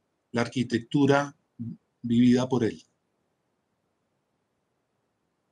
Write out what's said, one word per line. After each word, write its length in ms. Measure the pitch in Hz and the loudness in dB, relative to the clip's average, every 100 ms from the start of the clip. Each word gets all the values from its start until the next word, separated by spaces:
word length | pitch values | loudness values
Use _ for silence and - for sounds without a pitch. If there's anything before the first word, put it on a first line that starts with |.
| _ _ _ | _ _ _
la 100 | 117 | -4
arquitectura 960 | 117 135 117 113 - 143 139 143 143 - _ - 117 - _ _ | -4 -4 -4 -4 -4 0 2 2 0 -12 _ -16 -14 -14 _ _
vivida 440 | 120 117 123 123 131 | -2 2 4 2 0
por 160 | 127 | -2
él. 200 | 107 82 _ _ _ _ _ _ _ _ _ _ _ _ _ _ _ _ _ _ _ _ _ _ _ _ _ _ _ | -2 -6 _ _ _ _ _ _ _ _ _ _ _ _ _ _ _ _ _ _ _ _ _ _ _ _ _ _ _